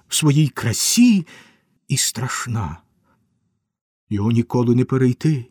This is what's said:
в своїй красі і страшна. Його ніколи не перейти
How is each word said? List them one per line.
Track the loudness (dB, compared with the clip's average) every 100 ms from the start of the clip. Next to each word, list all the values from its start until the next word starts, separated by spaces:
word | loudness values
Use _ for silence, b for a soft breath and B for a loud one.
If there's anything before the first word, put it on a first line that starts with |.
| -6
в | -2
своїй | 2 2 2
красі | -2 -4 -2 0 4 4 4 B B B B B _ -6
і | -4
страшна. | -4 -6 -8 -8 -6 -6 -6 -10 _ _ _ _ _ _ _ _ _ _ _ _ -8
Його | -4 0
ніколи | 0 0 0 2 0
не | 0
перейти | 0 0 0 -2 -2 -6